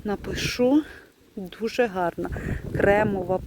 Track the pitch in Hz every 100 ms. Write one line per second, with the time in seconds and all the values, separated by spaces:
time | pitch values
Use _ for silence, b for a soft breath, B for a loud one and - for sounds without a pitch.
0 | 415 392 - - - - 247 294 - B
1 | B _ _ 208 180 - 220 - 233 185
2 | 170 - 175 B B B B - 196 202
3 | 214 190 180 185